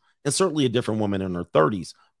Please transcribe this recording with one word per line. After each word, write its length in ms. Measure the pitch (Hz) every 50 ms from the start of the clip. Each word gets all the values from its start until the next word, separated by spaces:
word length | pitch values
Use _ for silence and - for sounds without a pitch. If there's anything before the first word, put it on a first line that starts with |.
| _ _ _ _ -
and 100 | 143 135
certainly 300 | - 190 190 147 156 139
a 40 | 131
different 320 | 110 123 117 - 110 110
woman 220 | 107 101 98 95 95
in 120 | 92 90
her 100 | 87 87
thirties. 500 | - - 147 160 - 110 95 78 - - _ _ _ _ -